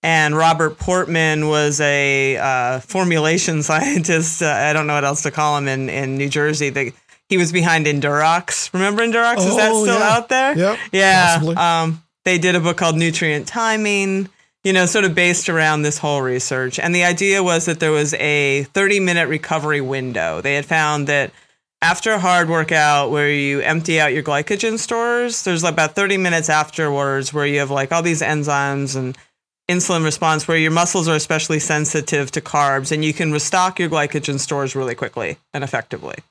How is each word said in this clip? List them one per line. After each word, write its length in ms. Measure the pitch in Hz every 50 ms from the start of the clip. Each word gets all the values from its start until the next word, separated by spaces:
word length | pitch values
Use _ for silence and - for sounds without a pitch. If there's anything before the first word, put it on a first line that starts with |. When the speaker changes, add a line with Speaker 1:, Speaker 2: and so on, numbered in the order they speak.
| -
Speaker 1:
And 340 | 160 165 160 156 151 147 156
Robert 400 | 160 165 165 156 165 156 156 -
Portman 680 | - - 180 180 180 - 165 165 160 156 156 151 151 151
was 340 | 151 151 151 147 147 143
a, 560 | 151 143 143 143 143 139 139 139 135 135 135 -
uh, 420 | - 135 131 127 123 123 127 131
formulation 800 | 127 - - 190 185 180 170 160 151 156 165 170 165 - 165 156 147
<laughs> 0 |
scientist, 800 | 147 156 156 156 277 285 190 156 - 175 160 165 160 - - 170
uh, 40 | 156
I 240 | 147 104 131 151 151
don't 120 | 156 151
know 80 | 147 151
what 100 | 147 139
else 200 | 139 143 143 -
to 80 | 151
call 260 | 135 - 151 151 147 147
him, 100 | 139 139
in, 220 | 135 131 135 131
in 280 | 80 123 139 131 135 135
New 120 | 139 143
Jersey. 400 | 139 151 147 156 151 147 147 143
The, 240 | 131 143 135 117 - _ _ _ - _ _ _
he 80 | 196 185
was 140 | 175 160
behind 360 | 160 180 165 175 165 160 156 151
Endurox. 840 | 147 143 139 147 143 147 151 160 165 175 180 - - - - - -
Remember 280 | 180 185 202 208 208
Endurox? 380 | 233 233 220 233 233 233 233 214
Is 180 | 185 185 196 240
that 140 | 214 220
Speaker 2:
Oh, 120 | 226 220 214
Speaker 1:
still 140 | 202 196 -
Speaker 2:
yeah. 100 | 214 208 220
Speaker 1:
out 140 | 233 233 -
there? 260 | 262 254 262 269 294 -
Speaker 2:
Yep, 220 | - 196 214 - - - -
Speaker 1:
Yeah. 400 | 190 196 190 190 185 180 170 170 160
Speaker 2:
possibly. 160 | 147 156 170
Speaker 1:
Um, 480 | 170 175 170 165 165 165 160 160 160 _ _ _ _ _
they 120 | 185 185 175
did 180 | 165 185 175
a 40 | 180
book 180 | 160 175 170 -
called 180 | 185 165 160
Nutrient 520 | 160 165 165 160 - 175 160 151 147 - -
Timing, 840 | - 233 226 226 220 214 214 208 202 202 196 196 190 190 196 190 _ _ _ _ _ _ _
you 80 | 190
know, 140 | 190 185 180
sort 180 | 175 - 214 202
of 120 | 185 160
based 340 | 180 180 175 175 170 - -
around 320 | 175 160 160 156 156 151
this 160 | 147 147 147 -
whole 240 | - 151 147 143
research. 560 | 131 127 127 127 127 - 139 131 131 127 127 -
And 140 | - 170 175
the 80 | 180 175
idea 380 | 175 175 170 196 196 196 196
was 240 | 190 180 170 165 170
that 140 | 180 165 160
there 120 | 165 156
was 220 | 156 151 151 147 -
a 500 | - - 151 147 147 143 139 135 139 139 - _
thirty-minute 520 | 196 196 196 208 202 190 180 175 170 165 127
recovery 540 | 156 151 160 - 160 160 147 151 151 143
window. 600 | 139 127 135 135 131 127 120 110 82 82 80 82
They 140 | 95 135 139
had 100 | 143 143
found 420 | 143 165 160 156 151 151 147 143 135
that 240 | 147 143 135 - - - _ _ _ _ _ _ _ _
after 300 | - 165 175 175 - 226 220
a 60 | 202
hard 300 | 180 185 180 175 175 160
workout 600 | 165 165 160 160 165 160 151 147 147 143 143 123
where 180 | 139 147 147 143
you 280 | 147 143 139 139 143 143
empty 380 | - - 156 165 160 165 165 160
out 140 | 156 147 127
your 100 | 151 143
glycogen 540 | 151 147 143 151 - 214 202 214 226 220 226
stores, 640 | - - 233 233 233 240 240 240 240 240 226 - -
there's 200 | 196 180 165 165
about 320 | 175 156 165 160 151 -
thirty 220 | - 196 190 196 190
minutes 320 | 185 180 170 165 160 -
afterwards 840 | 151 151 151 - - - 160 151 143 139 139 139 135 135 135 135 147
where 120 | 151 143
you 140 | 143 143 143
have, 120 | 143 135
like, 200 | 139 139 135 135
all 100 | 165 170
these 200 | 165 175 165 151
enzymes 720 | 160 113 151 151 147 147 143 143 139 139 139 139 139 135 135
and 220 | 135 131 127 127 - - _ _ _ _ _ _ _ _ -
insulin 320 | 180 180 175 - 185 165
response 460 | 160 156 147 - - 160 160 156 151 -
where 80 | 165 160
your 140 | 156 160
muscles 380 | 160 170 175 170 - 196 165 160
are 60 | 165 151
especially 420 | 151 - 165 156 156 - 160 156
sensitive 720 | 147 - 156 151 151 151 - 156 147 - - 147 139 131
to 80 | - 160
carbs, 500 | 147 - - 147 147 139 135 135 135 135 156
and 100 | 151 156
you 100 | 156 147
can 200 | - 175 156 151
restock 440 | 151 147 - - 185 180 185 180 -
your 100 | 175 165
glycogen 500 | 160 156 147 143 - 151 143 - 143 135
stores 380 | 135 - 151 143 139 135 - 135
really 180 | 131 127 117
quickly 400 | - - 120 _ - 110 82 76 - _ _ _
and 80 | 143
effectively. 540 | 139 135 - 123 110 _ - - - 73 - - - _